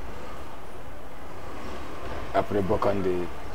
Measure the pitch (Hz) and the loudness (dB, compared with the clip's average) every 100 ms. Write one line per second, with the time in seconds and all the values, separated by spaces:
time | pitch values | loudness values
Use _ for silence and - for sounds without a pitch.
0 | - - - - - - - - - - | -2 -2 -2 -2 -2 -2 -2 -2 -2 -2
1 | - - - - - - - - - - | -2 -2 -2 -2 -2 -2 -2 -2 -2 -2
2 | - - - 98 - 101 92 101 104 98 | -2 -2 2 2 4 2 4 4 4 4
3 | 92 90 87 - - | 2 2 0 -2 -2